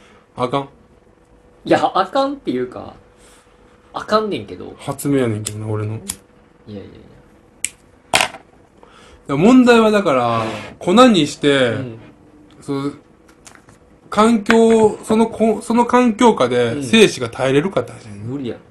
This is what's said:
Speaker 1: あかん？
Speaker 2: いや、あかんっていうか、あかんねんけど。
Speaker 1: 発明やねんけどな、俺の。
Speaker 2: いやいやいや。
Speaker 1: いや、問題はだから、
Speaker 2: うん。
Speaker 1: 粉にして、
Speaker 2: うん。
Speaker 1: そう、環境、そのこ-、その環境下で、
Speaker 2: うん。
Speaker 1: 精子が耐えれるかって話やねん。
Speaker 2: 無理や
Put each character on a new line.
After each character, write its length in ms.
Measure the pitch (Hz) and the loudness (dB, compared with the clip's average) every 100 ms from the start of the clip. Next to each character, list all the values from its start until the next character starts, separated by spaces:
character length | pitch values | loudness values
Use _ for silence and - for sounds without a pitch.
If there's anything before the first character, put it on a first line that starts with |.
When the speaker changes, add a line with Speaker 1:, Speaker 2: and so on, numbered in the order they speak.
| _ _ _ - | _ _ _ -8
Speaker 1:
あ 100 | 123 | -4
か 120 | 139 | -4
ん？ 100 | 139 _ _ _ _ _ _ _ _ _ - | -8 _ _ _ _ _ _ _ _ _ -2
Speaker 2:
い 40 | |
や、 220 | 160 - | 0 0
あ 140 | 180 190 | -2 -2
か 180 | 269 277 | -2 -4
ん 100 | 277 | -6
っ 0 | |
て 140 | - | -6
い 80 | 127 | -6
う 100 | 123 | -6
か、 260 | 98 - - _ _ _ _ _ _ _ _ _ | -10 -18 -20 _ _ _ _ _ _ _ _ _
あ 140 | - - | -14 -4
か 160 | 214 | -2
ん 80 | 214 | -2
ね 80 | 147 | -6
ん 80 | 104 | -10
け 100 | 92 | -14
ど。 180 | 98 - | -16 -14
Speaker 1:
発 320 | - 135 143 | -12 -6 -2
明 80 | 139 | 0
や 100 | 120 | 0
ね 120 | 107 | -4
ん 40 | |
け 80 | 107 | -8
ど 80 | 107 | -10
な、 80 | 110 | -8
俺 180 | 107 107 | -6 -6
の。 100 | 110 196 - _ _ _ _ - | -8 -12 -16 _ _ _ _ -18
Speaker 2:
い 60 | |
や 20 | 101 | -18
い 20 | |
や 60 | |
い 20 | 92 | -18
や。 60 | - - - _ _ _ _ - - _ _ _ - - | -20 -20 -20 _ _ _ _ -16 -16 _ _ _ -6 -6
Speaker 1:
い 20 | - _ _ _ _ - - - - - | -10 _ _ _ _ -20 -20 -20 -16 -6
や、 80 | 139 | 0
問 300 | 202 254 240 | 4 6 6
題 160 | 233 | 6
は 100 | 214 | 4
だ 100 | 208 | 2
か 120 | 170 | 0
ら、 260 | 131 120 113 | 0 0 -2
Speaker 2:
う 40 | |
ん。 20 | 110 107 - - | -4 -8 -14 -8
Speaker 1:
粉 140 | - 208 254 | 0 4 6
に 180 | 190 147 | 4 0
し 80 | - | 0
て、 360 | 147 139 123 | 0 2 2
Speaker 2:
う 80 | 107 | -2
ん。 200 | 123 113 - - _ - - - | -8 -12 -20 -20 _ -20 -20 -16
Speaker 1:
そ 180 | - 139 | -8 -6
う、 180 | 139 143 _ _ _ _ - - _ _ _ _ - | -6 -10 _ _ _ _ -20 -20 _ _ _ _ -6
環 340 | - 220 233 | 0 2 2
境、 540 | 202 226 226 226 214 - | 2 4 4 4 2 0
そ 140 | - 220 | -2 0
の 100 | 226 | 0
こ-、 340 | - 220 208 | 0 0 0
そ 120 | - | 0
の 120 | 233 233 | 0 2
環 300 | 247 247 208 | 2 2 4
境 200 | 240 214 | 2 4
下 120 | 123 | 2
で、 260 | 123 117 147 | 0 0 -2
Speaker 2:
う 20 | |
ん。 60 | |
Speaker 1:
精 260 | 131 220 196 | 0 4 4
子 100 | - | 2
が 100 | 113 | -8
耐 200 | - 135 | -4 0
え 40 | |
れ 80 | 139 | 0
る 100 | 185 | 0
か 100 | 143 | -4
っ 20 | |
て 80 | 117 | -6
話 140 | - 110 | -10 -20
や 60 | |
ね 60 | 101 | -16
ん。 0 | |
Speaker 2:
無 160 | 110 143 | -12 -10
理 100 | 120 | -10
や 100 | 95 - | -12 -16